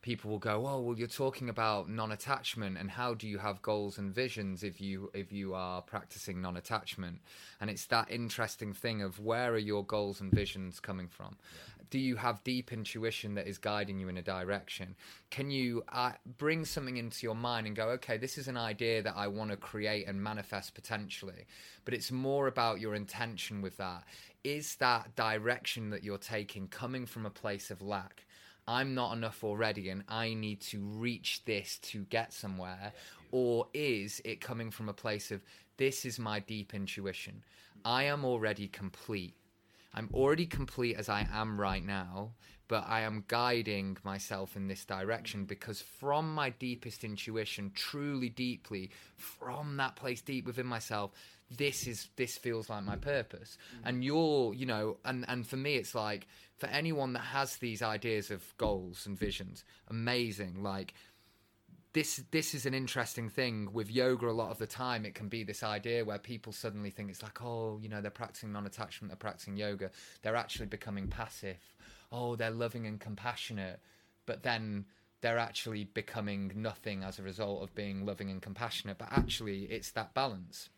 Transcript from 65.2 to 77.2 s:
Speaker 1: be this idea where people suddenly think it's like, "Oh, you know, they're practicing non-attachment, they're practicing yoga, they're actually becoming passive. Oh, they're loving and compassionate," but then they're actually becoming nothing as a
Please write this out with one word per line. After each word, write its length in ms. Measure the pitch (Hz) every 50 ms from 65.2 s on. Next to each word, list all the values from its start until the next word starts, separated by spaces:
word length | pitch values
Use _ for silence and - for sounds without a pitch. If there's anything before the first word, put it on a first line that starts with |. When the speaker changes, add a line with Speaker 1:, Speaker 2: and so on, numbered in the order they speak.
| 107 101
Speaker 1:
be 140 | 107 113
this 200 | 107 98 101 -
idea 420 | - 107 104 104 101 117 117 120 113
where 140 | 107 104 101
people 340 | - - 120 107 - 113
suddenly 380 | 104 - - 113 101 104 104 101
think 200 | - - 104 101
it's 120 | 92 -
like, 200 | - 107 - -
"Oh, 360 | 123 123 117 113 113 110 107 107
you 60 | 107 107
know, 120 | 107 104
they're 80 | 101 104
practicing 420 | 98 - 117 - - - - 107
non-attachment, 560 | 104 101 104 98 - - 110 - - - 110 98
they're 60 | 80
practicing 400 | - - 107 95 - - 104 98
yoga, 340 | 101 107 104 101 95 95 92 - - - - - -
they're 140 | - 110 110
actually 300 | 117 - - - - 113
becoming 420 | 101 - 101 - 110 101 101 95 -
passive. 480 | 85 - 113 110 - - - 98 92 87 - - - _ - - - - - _
Oh, 240 | - 120 123 120 120
they're 140 | 110 113 113
loving 360 | 113 117 117 117 - 120 113
and 140 | 107 107 104
compassionate," 800 | - 107 104 95 104 123 120 - - - 117 101 95 92 90 - _ - - - _ _ _ _ _
but 160 | - 113 -
then 420 | - 127 117 113 110 107 104 101 98 - _ _ _ _ _ _
they're 160 | - 117 117 117
actually 460 | 117 110 - - - 117 110 104 104
becoming 680 | 98 - 110 104 - - 113 101 104 101 98 98 95 95
nothing 480 | 107 110 110 107 - - 110 101 95
as 160 | 95 95 98
a 40 | -